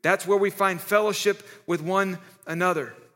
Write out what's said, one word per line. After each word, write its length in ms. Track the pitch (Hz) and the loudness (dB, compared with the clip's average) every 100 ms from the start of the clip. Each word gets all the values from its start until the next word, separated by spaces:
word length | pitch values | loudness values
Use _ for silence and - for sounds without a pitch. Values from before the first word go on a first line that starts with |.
That's 220 | 165 190 180 | 2 0 2
where 120 | 202 | 2
we 120 | 196 | 2
find 300 | 196 196 175 | 0 -2 -2
fellowship 640 | - 208 214 202 202 196 - - - | 0 2 2 0 -2 -2 -8 -16 -4
with 140 | 170 | -4
one 360 | 160 190 190 175 - - - | 0 0 0 -4 -14 -18 -8
another. 460 | 165 180 165 123 - - | 0 0 0 -4 -12 -20